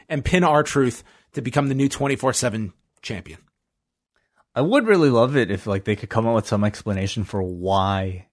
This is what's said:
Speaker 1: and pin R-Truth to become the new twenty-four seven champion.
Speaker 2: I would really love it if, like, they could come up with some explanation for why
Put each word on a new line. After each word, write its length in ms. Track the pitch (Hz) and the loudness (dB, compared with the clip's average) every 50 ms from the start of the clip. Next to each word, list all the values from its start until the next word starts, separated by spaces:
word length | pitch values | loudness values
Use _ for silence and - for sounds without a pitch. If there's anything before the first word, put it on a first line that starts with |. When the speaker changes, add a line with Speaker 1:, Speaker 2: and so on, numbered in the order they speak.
| _ - | _ -8
Speaker 1:
and 160 | 160 139 - | -6 -4 -2
pin 180 | - 185 185 | 0 2 2
R-Truth 600 | 180 160 147 151 147 - - 143 131 120 - - - _ _ _ _ _ - | 4 4 4 4 2 2 2 2 2 0 0 -6 -14 _ _ _ _ _ -10
to 80 | 147 | -8
become 260 | 117 123 - 147 139 135 | -6 -2 0 0 0 0
the 60 | 135 | 0
new 140 | 135 139 139 | 0 0 0
twenty-four 420 | - - 139 139 135 - 131 131 | 0 -2 -4 -2 -2 -2 -2 -2
seven 400 | 117 - 131 120 101 110 107 90 - _ _ _ _ _ | 0 0 -2 -2 -4 -4 -8 -8 -12 _ _ _ _ _
champion. 380 | - - 113 113 - - 82 - _ _ _ _ _ _ _ _ _ _ _ _ _ _ _ _ _ _ _ _ _ _ - | -12 -12 -10 -10 -12 -16 -20 -20 _ _ _ _ _ _ _ _ _ _ _ _ _ _ _ _ _ _ _ _ _ _ -4
Speaker 2:
I 80 | 120 | -2
would 240 | 143 180 254 294 220 | 0 2 2 2 4
really 240 | 220 202 175 156 139 | 4 4 6 6 6
love 260 | 120 113 120 127 147 | 6 6 4 4 4
it 140 | 135 110 90 | 2 2 0
if, 160 | 101 95 - | -2 -4 -2
like, 180 | 107 98 98 - | -2 -4 -2 0
they 100 | 110 104 | -2 -2
could 140 | - - - | -2 -4 -4
come 180 | - 113 113 | -2 0 0
up 80 | 117 117 | 2 0
with 140 | 110 - - | 0 0 0
some 160 | 110 101 104 | 0 0 0
explanation 580 | 104 - - - 110 98 95 98 95 - 113 95 | 0 -2 -4 -6 -4 -4 -2 -4 -4 -4 -6 -6
for 180 | - - 98 | -4 -4 -4
why 840 | 92 90 90 87 90 95 98 98 95 98 98 95 95 95 92 90 - _ | -4 -4 -6 -4 -2 0 2 2 2 2 0 -2 -2 -4 -8 -10 -14 _